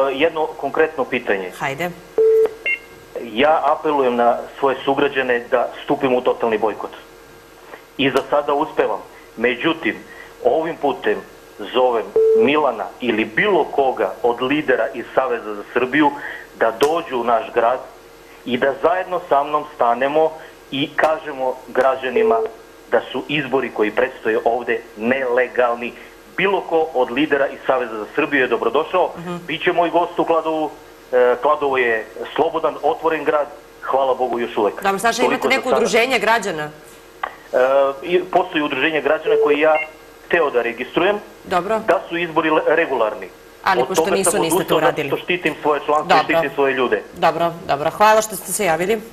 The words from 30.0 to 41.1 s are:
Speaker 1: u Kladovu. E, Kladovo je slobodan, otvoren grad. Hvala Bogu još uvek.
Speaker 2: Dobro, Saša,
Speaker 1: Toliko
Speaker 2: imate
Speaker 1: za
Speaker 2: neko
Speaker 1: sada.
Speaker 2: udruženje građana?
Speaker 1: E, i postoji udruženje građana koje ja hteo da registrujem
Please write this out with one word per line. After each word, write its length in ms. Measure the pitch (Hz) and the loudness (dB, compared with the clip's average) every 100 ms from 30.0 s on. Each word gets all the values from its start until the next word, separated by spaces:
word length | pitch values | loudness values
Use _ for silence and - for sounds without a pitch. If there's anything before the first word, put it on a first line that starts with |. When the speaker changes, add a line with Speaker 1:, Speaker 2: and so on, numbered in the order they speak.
| 170 - | 0 -2
Speaker 1:
u 60 | |
Kladovu. 460 | 165 165 160 156 151 - - - - | 2 2 2 -2 -4 -6 -18 -20 -2
E, 240 | 123 123 123 | 4 4 4
Kladovo 360 | 143 147 143 131 | 2 2 0 2
je 280 | 120 110 - - 113 | 2 0 -4 -10 -8
slobodan, 400 | - 160 160 156 135 | -2 0 0 -2 -2
otvoren 420 | 147 160 160 156 | -2 0 0 0
grad. 220 | 143 151 143 - - - | 0 0 -2 -8 -20 -14
Hvala 320 | - 135 135 | -2 0 2
Bogu 240 | 123 127 120 | 0 -2 -2
još 180 | 117 117 | -4 0
uvek. 260 | 101 - | 0 0
Speaker 2:
Dobro, 160 | 196 196 | -2 0
Saša, 240 | 233 233 | 0 2
Speaker 1:
Toliko 120 | 247 | 0
Speaker 2:
imate 140 | 247 254 | 0 0
Speaker 1:
za 80 | 262 | 0
Speaker 2:
neko 120 | 262 | 2
Speaker 1:
sada. 80 | - | 2
Speaker 2:
udruženje 420 | 220 202 254 240 | 2 2 2 2
građana? 520 | 202 233 196 156 151 151 - - - - - - - | 2 2 0 -6 -8 -10 -20 -20 -20 -12 -12 -12 -2
Speaker 1:
E, 40 | 127 131 139 135 139 | 2 4 4 2 0
i 180 | 165 180 - | 0 0 2
postoji 300 | 175 180 156 | 0 0 -2
udruženje 380 | 147 131 156 151 | -2 0 0 0
građana 340 | 147 156 147 147 | 0 0 2 2
koje 160 | 147 147 | 4 4
ja 140 | 156 156 - - - - - | 4 2 0 -10 -20 -20 -2
hteo 240 | 175 143 | 0 2
da 120 | 123 | 2
registrujem 540 | 117 117 127 160 185 | -2 -4 -4 0 0